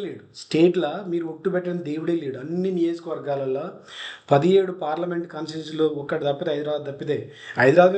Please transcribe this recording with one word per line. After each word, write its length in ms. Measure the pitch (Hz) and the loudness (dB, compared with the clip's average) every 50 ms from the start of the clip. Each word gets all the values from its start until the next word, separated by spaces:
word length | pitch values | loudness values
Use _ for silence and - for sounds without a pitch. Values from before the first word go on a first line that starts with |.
| 202 | -2
లేడు, 200 | 160 127 - - _ - - | -6 -10 -12 -16 _ -20 -20
స్టేట్లో 500 | - - - 156 170 180 175 185 156 147 165 196 202 180 | -10 -2 4 6 6 6 6 4 0 -2 -4 -6 -6 -4
మీరు 140 | 170 170 165 160 | -4 -4 -4 -6
ఒట్టు 160 | 147 - - 190 175 | -8 -4 -4 -2 -2
పెట్టిన 220 | 180 175 180 175 170 143 147 | -2 -2 -4 -6 -6 -6 -6
దేవుడే 260 | 151 160 160 175 170 160 | -6 -4 -2 -2 -2 -2
లేడు. 160 | 143 135 123 123 135 | -2 -6 -8 -8 -8
అన్ని 260 | 151 170 180 185 190 185 175 | -6 -4 -2 -2 0 0 0
నియోజకవర్గాలలో 880 | 170 170 165 170 - 170 156 - - 143 143 139 135 131 131 139 160 190 - - - - - - - - - - _ - | 0 0 -2 -4 -6 -8 -8 -6 -4 -4 -4 -2 -2 -2 -4 -4 -6 -8 -12 -14 -20 -20 -16 -14 -14 -14 -16 -8 _ 4
పదిహేడు 400 | 143 139 160 180 190 196 190 185 175 - | 4 6 6 6 6 6 4 2 -4 -6
పార్లమెంట్ 460 | 160 151 156 170 175 175 170 170 170 - 156 | -4 -4 -2 -2 -4 -4 -4 -6 -6 -8 -10
కాన్స్టిట్యుయెన్సీలో 520 | 151 160 151 160 160 156 151 156 151 156 151 151 143 | -10 -10 -8 -8 -10 -10 -8 -2 0 0 0 0 -2
ఒక్కటి 220 | 135 - 165 151 135 143 | -6 -4 -4 -2 0 -2
తప్పితే, 220 | 143 143 180 170 147 | -2 -2 -2 -4 -2
హైదరాబాద్ 320 | 147 147 151 151 143 135 139 | -2 -2 -4 -4 -4 -6 -8
తప్పితే, 300 | 139 - 131 139 143 - - - - - - - - - | -10 -8 -4 -4 -4 -4 -4 -10 -16 -18 -18 -10 0 4
హైదరాబాద్ 360 | - 139 151 175 180 185 190 | 4 6 8 8 8 8 6